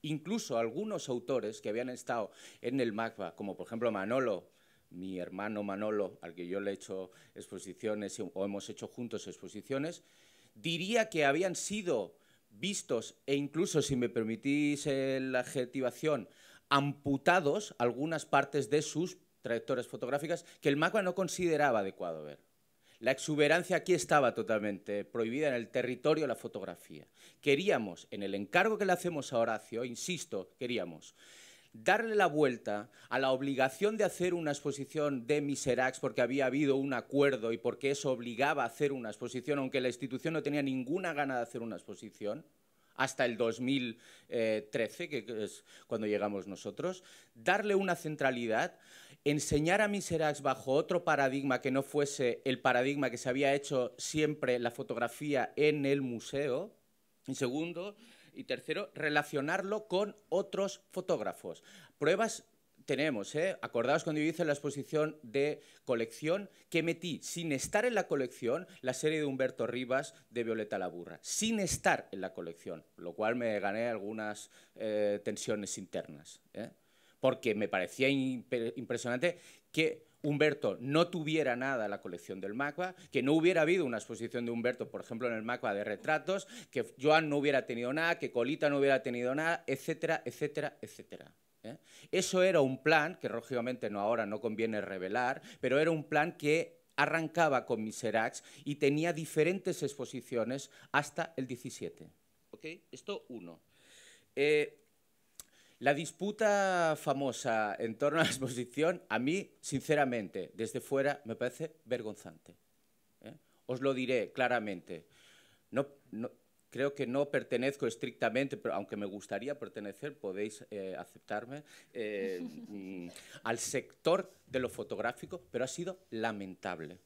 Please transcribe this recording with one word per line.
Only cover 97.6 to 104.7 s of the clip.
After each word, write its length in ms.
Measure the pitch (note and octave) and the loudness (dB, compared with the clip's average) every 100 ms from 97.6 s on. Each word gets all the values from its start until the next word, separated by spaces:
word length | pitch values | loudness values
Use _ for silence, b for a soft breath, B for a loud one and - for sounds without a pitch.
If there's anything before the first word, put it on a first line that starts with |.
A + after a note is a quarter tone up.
| - | 0
con 160 | A#2 | -2
Miseracs 600 | G#2+ G#2 A2+ G#2+ A2+ - B B | -2 -4 0 0 0 -4 B B
y 120 | - D3 | -8 2
tenía 380 | C#3+ D3 E3+ | 2 4 0
diferentes 720 | D#3+ D#3+ - D#3 F#3 F#3 E3 | -2 -2 2 2 2 -4 -4
exposiciones 880 | C#3 - B2 B2+ - A#2+ A2 C3+ - B B | -4 -6 -10 -10 -4 -2 -2 -4 -8 B B
hasta 420 | C#3 D3 - E3 - | 0 0 -6 -6 -4
el 80 | B2+ | -6
diecisiete. 640 | B2 B2+ - - - E2 _ _ _ _ | -8 -10 -8 -10 -10 -20 _ _ _ _
¿Ok? 160 | - D#3 F3 _ | -16 -14 -14 _
Esto 340 | B2+ - G3+ - | -16 -8 -8 -8
uno. 320 | A#2 F2 D#2 _ B B B B B B - | -14 -12 -18 _ B B B B B B 0
Eh, 440 | C#3+ D3+ D3 | 4 4 2